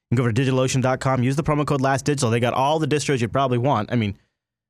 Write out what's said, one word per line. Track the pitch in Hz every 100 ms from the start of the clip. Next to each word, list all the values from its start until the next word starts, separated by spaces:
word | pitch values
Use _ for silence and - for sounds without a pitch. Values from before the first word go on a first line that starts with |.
| _
You | 120
can |
go |
over | 120
to | 110
digitalocean | 135 131 131 135
dot | 127 127
com, | 139 131
use | 120 139
the |
promo | 156 147 143
code | 147
last | 131 135 143
digital. | 139 120
They | 117
got | 120
all | - 135 160
the | 151
distros | 147 143 131
you'd | 113
probably | 131 135 123
want. | 131 120 107
I | 120
mean, | 107 98 _ _ _ _ _